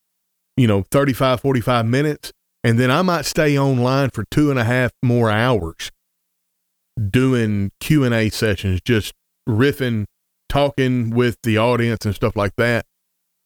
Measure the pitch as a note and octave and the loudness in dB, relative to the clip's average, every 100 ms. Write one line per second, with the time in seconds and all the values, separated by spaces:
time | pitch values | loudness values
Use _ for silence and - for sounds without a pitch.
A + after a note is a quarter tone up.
0 | _ _ _ _ _ - A#2+ G2+ F#2 C#3 | _ _ _ _ _ 0 2 2 0 0
1 | C#3 A#2+ C3 B2+ C#3 C3 A2+ B2 A2+ C3 | 0 0 0 0 0 -2 0 -2 0 0
2 | D3+ D3 - - _ _ A#2+ A#2 B2+ C#3+ | -2 -4 -12 -20 _ _ 0 2 2 2
3 | F#3 E3+ - - D3+ C#3+ C#3 C3 B2 C3+ | 0 -2 -4 0 2 2 2 0 0 0
4 | C3+ - G2+ - D3 C3 A#2 B2+ B2 - | -2 -4 -4 0 0 0 0 0 -2 -2
5 | B2 A#2+ A2+ G#2+ B2 A2+ E2 - - - | 0 2 2 2 0 2 0 0 -14 -16
6 | _ _ _ _ _ _ _ _ _ - | _ _ _ _ _ _ _ _ _ -6
7 | G2+ B2+ C3 B2+ A2 G#2 G2 - - D#3 | 0 2 2 2 0 -2 -4 -6 0 2
8 | B2+ A#2 A2 - A2+ F#2+ G2+ F2+ - A2+ | 2 2 0 0 -2 -2 -2 -2 0 -2
9 | - - _ _ - G#2+ C#3 C#3+ C3 A2 | -2 -12 _ _ -4 0 0 0 -4 -4
10 | G2+ _ _ _ _ C#3+ C#3+ C#3 C3 B2+ | -6 _ _ _ _ -2 0 0 -2 0
11 | A2+ A#2 B2 G#2+ A#2 G#2+ A#2 A#2+ A#2 A2 | -2 0 0 -2 -2 0 2 0 -2 -2
12 | A2 G2 A#2 G#2 G2+ - A#2+ A#2 - _ | -4 -4 -4 -2 -4 -2 -2 -2 -6 _
13 | _ _ _ _ | _ _ _ _